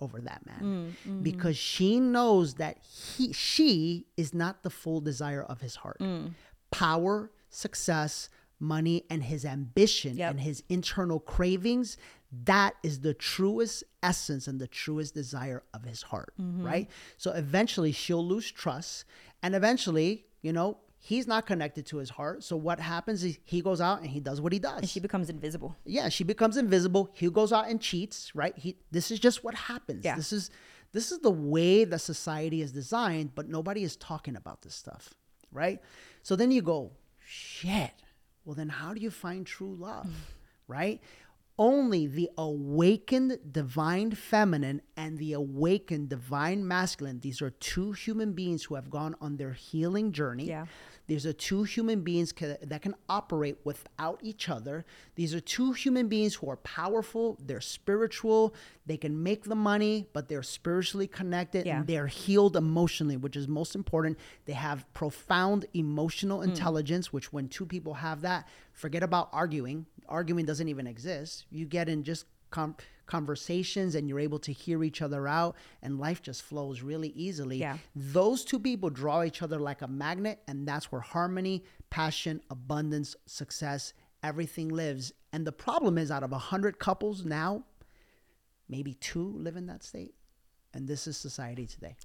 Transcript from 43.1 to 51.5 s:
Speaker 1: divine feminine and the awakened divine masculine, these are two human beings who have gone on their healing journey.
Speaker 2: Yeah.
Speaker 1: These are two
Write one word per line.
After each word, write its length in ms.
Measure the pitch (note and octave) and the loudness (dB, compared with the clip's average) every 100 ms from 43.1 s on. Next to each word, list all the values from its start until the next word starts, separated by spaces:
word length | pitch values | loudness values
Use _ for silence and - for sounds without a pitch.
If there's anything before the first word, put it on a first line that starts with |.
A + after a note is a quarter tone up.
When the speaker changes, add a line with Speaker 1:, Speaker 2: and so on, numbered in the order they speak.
| B3+ C4 B3 D3 | 2 2 0 -4
Speaker 1:
divine 600 | D3+ C3+ C3+ D#3 F#3 A3 | -4 -2 0 2 2 0
feminine 720 | G#3 - G#3+ G#3 D3+ C#3 C#3+ - - | -4 2 6 6 4 2 -2 -8 -10
and 200 | D#3 D#3 | -8 -4
the 160 | D#3 | -4
awakened 760 | D3 C#3 C3+ D#3+ G3+ - D#3 C#3+ | -2 -2 2 4 4 2 -2 -2
divine 560 | C3+ B2 C#3+ D#3 G3+ F#3 | -4 -2 0 0 0 0
masculine, 520 | F3+ F#3 - C#3 B2 | 0 0 -2 -6 -6
these 200 | C3+ B2+ | -6 -4
are 100 | C3+ | -6
two 420 | - - F3+ G3+ | -4 -4 -2 -2
human 400 | G3 - A3 G#3+ | -4 -4 0 -2
beings 320 | F3+ F3+ D#3+ | -2 -2 -2
who 100 | - | -4
have 160 | C#3+ C3 | -8 -6
gone 240 | D3 D#3 E3 | -6 -4 -6
on 140 | D3+ C#3+ | -6 -4
their 140 | C3+ | -6
healing 600 | B2+ - D#3+ E3+ G3 G#3+ | -8 -4 0 2 2 2
journey. 360 | D3+ C#3 A#2+ E3 | 0 -2 -2 -4
Speaker 2:
Yeah. 180 | D#3 E3 - - - - | -6 -8 -14 -20 -14 -4
Speaker 1:
These 180 | D#3 | -2
are 80 | D#3 | -2
two 300 | D3+ - | -2 0